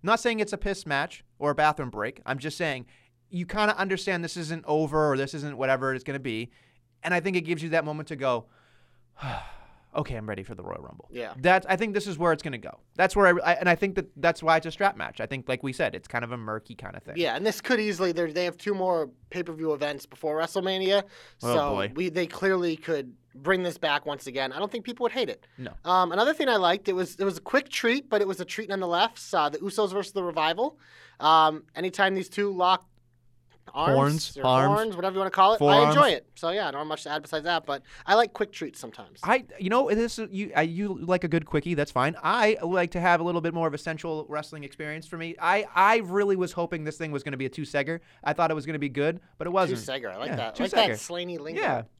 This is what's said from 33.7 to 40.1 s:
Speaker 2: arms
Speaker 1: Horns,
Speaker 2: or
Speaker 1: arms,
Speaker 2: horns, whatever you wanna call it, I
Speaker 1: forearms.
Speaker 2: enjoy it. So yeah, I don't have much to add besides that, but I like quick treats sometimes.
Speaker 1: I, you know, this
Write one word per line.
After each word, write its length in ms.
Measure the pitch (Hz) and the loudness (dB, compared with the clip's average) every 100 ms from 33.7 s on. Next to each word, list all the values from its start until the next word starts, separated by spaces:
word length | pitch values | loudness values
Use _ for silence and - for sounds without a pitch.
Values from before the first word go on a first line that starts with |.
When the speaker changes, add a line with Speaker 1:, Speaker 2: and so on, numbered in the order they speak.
Speaker 2:
arms 220 | 135 160 135 | -2 4 4
Speaker 1:
Horns, 420 | 139 156 - - | 4 0 -6 -2
Speaker 2:
or 80 | 135 | 4
Speaker 1:
arms, 280 | 127 135 202 | 4 6 4
Speaker 2:
horns, 160 | 220 180 | 0 -2
whatever 180 | 190 | -2
you 60 | 190 | 0
wanna 100 | 190 | -2
call 220 | 190 190 | 6 6
it, 40 | 220 | 8
I 20 | |
Speaker 1:
forearms. 360 | 147 147 147 151 | 8 8 8 8
Speaker 2:
enjoy 140 | 285 | 6
it. 160 | 156 _ | 4 _
So 160 | - 165 | -6 -4
yeah, 180 | 190 180 | -2 -2
I 40 | |
don't 80 | 139 | -4
have 80 | 156 | -6
much 160 | 151 | -6
to 80 | 156 | -4
add 100 | 151 | -6
besides 220 | 151 156 156 | -4 -4 0
that, 220 | 165 156 | -2 -2
but 160 | 139 _ - - | -8 _ -14 4
I 80 | 208 | 4
like 180 | 233 | 4
quick 180 | - 208 | 0 -6
treats 280 | - 151 - | -4 -10 -10
sometimes. 400 | 120 - 101 - | -16 -16 -20 -8
Speaker 1:
I, 220 | 185 262 254 - | 0 0 0 -6
you 100 | 190 | 0
know, 180 | 233 269 | 2 2
this 240 | 214 233 | 0 0